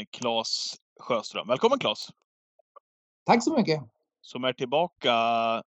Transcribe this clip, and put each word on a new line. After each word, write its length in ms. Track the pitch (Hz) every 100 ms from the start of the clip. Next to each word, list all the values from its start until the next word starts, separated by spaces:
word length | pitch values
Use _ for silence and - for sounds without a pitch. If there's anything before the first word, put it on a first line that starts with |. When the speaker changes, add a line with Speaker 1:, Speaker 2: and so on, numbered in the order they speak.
| 104
Speaker 1:
Claes 640 | - 120 113 113 - - - _ -
Sjöström. 480 | - 120 - 101 104
Välkommen, 300 | 127 233 269
Claes. 300 | 120 107 - - _ _ _ _ _ - _ _ _ _ -
Speaker 2:
Tack 180 | 233
så 80 | 302 311
mycket. 240 | 156 151 117 _ _ _
Speaker 1:
Som 220 | - 123
är 80 | 127
tillbaka 600 | 127 127 143 175 - 131 117 117 117 113 113 -